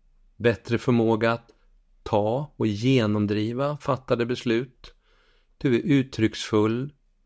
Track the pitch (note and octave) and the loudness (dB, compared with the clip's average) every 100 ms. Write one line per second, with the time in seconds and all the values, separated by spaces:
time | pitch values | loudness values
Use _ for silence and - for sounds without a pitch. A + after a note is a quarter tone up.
0 | _ _ _ _ A#2 G#2 - A#2 - A#2 | _ _ _ _ 0 0 -4 -2 0 2
1 | A2+ A2 A2+ A#2 - _ _ _ _ _ | 2 2 0 -2 -8 _ _ _ _ _
2 | - G#2+ G#2 B2 D3+ - A2+ G2+ B2 C3 | -2 0 0 -2 -6 -4 -2 0 2 2
3 | G#2+ G#2+ G#2 G#2+ A2 A#2+ C#3+ D3 - B2+ | 2 0 0 -2 -4 -4 -6 -4 -4 -4
4 | - A#2+ A#2 B2 A#2+ A2+ C3 _ - _ | -2 -2 -2 -4 -2 -2 -2 _ -20 _
5 | _ _ _ _ _ _ C#3+ A#2 G3 C#3 | _ _ _ _ _ _ 0 0 2 2
6 | C3 - A2 - - G#2+ A2 A#2 C#3+ - | 2 0 -2 -2 -2 0 2 0 -6 -12
7 | _ _ | _ _